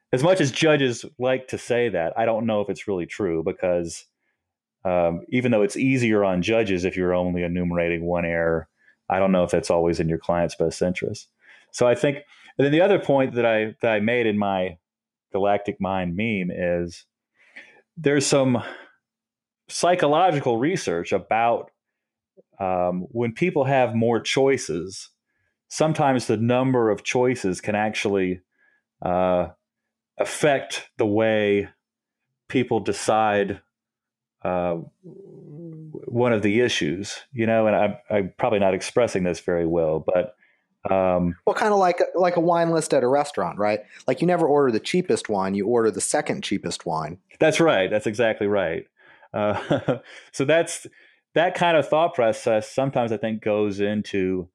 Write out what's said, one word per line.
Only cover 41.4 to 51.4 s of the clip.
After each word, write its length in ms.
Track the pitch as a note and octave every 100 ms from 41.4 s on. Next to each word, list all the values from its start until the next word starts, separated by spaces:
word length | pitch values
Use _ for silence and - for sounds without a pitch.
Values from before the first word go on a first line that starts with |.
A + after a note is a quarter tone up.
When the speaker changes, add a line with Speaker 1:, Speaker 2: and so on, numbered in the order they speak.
| -
Speaker 2:
Well, 100 | F#3+
kinda 200 | G#3+ G3+
like, 240 | F3+ F3 F3+
like 240 | E3 F3+ F3
a 40 |
wine 280 | E3+ E3+ E3
list 240 | E3 D3+
at 100 | C#3+
a 40 | B2
restaurant, 500 | C#3+ D3 - F2 D#2+
right? 240 | G#2 G#2+ - - -
Like, 140 | -
you 60 | E3+
never 200 | F3 D#3
order 240 | C#3+ C#3
the 80 | G#2+
cheapest 480 | - F3+ F3+ A2+ -
wine, 280 | G#2 F#2+ G2
you 100 | G2+
order 240 | A#2+ A2
the 80 | F#2+
second 440 | - D3+ D3 G#2+
cheapest 420 | - G2 E2+ - -
wine. 320 | D#2 D#2 F2 _ -
Speaker 1:
That's 200 | D#3+ D3+
right. 300 | E3 A2+ F#2
That's 180 | G#2+ A#2
exactly 400 | G#2+ A2+ G#2+ G2+
right. 380 | G2+ E2+ F2 - _ - - -
Uh, 640 | A2 G#2 G2+ - C#3 - B2 - -
<laughs> 160 | -
so 140 | - C#3
that's, 420 | D#3+ E3 - - - _ _ _
that 220 | D3